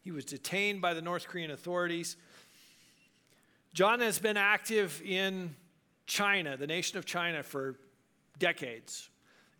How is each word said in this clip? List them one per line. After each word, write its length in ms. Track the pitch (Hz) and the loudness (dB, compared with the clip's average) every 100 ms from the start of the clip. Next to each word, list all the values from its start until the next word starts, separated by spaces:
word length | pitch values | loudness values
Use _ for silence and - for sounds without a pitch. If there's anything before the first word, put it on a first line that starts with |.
He 100 | - | -8
was 140 | 160 | -8
detained 580 | 127 135 - 185 202 202 | -8 -8 -4 0 0 2
by 120 | 180 | 0
the 80 | 165 | 0
North 260 | 165 175 - | -2 -4 -4
Korean 240 | 175 160 | -8 -6
authorities. 640 | 139 175 175 175 170 170 - - - - - - - - _ _ _ _ _ _ _ _ | -8 -4 0 0 0 -4 -8 -16 -20 -20 -20 -20 -20 -20 _ _ _ _ _ _ _ _
John 280 | 156 196 240 | 4 6 6
has 180 | 233 170 | 2 2
been 180 | 214 208 | 2 4
active 640 | 202 220 - 220 196 147 | 4 4 4 2 2 -2
in 520 | 196 185 190 190 175 143 _ _ _ _ - | -4 0 0 -2 -8 -10 _ _ _ _ -6
China, 500 | - 202 196 156 135 | 0 4 2 0 -4
the 100 | 143 | -2
nation 320 | 170 170 196 | -2 -2 -4
of 80 | 160 | -4
China, 360 | 175 170 160 | -2 0 -2
for 360 | 139 143 135 127 - _ _ _ _ - | -4 -6 -6 -8 -16 _ _ _ _ 0
decades, 720 | 175 165 135 117 113 - - _ _ - _ _ | 2 2 -4 -10 -12 -14 -14 _ _ -20 _ _